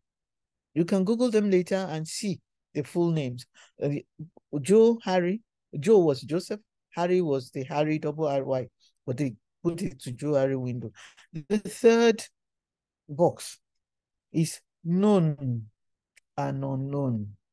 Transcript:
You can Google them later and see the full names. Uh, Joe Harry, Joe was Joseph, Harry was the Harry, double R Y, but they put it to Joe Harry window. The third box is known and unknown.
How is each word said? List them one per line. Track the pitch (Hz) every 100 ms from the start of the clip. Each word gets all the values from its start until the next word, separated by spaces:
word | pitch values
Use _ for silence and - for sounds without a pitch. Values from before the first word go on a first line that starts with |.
| _ _ _ _ _ _ _
You | 151
can | 170 196
Google | 190 233 247
them | 214 208
later | 185 175 190 180
and | 156 160
see | - 208 170 _ _ _
the | 151
full | 131 175 170
names. | 160 131 123 - _ - -
Uh, | 143 143 - - 156 _ _ 151
Joe | 127 214 226 233
Harry, | 196 185 175 226 _ _ _ 147
Joe | 160 214
was | 160 131
Joseph, | 117 170 - 208 _ _ _
Harry | - 180 185
was | 165 135 131
the | -
Harry, | 131 147 151 156
double | 151 151 151
R | 139
Y, | 135 131 - _ _ _
but | - 123
they | 139 104 _ _
put | 170 170
it | - -
to | 135
Joe | 123 147
Harry | 139 135 135
window. | 127 123 113 - - _ _ 160 -
The | 208
third | 180 - 233 226 233 226 - _ _ _ _ _ _ _ -
box | 147 170 - - - _ _ _ _ _ _ _
is | - 160 - _ _
known | 165 180 208 202 160 143 135 117 107 _ _ _ _ _ _ -
and | 139 135
unknown. | 135 135 139 143 131 113 104 104 _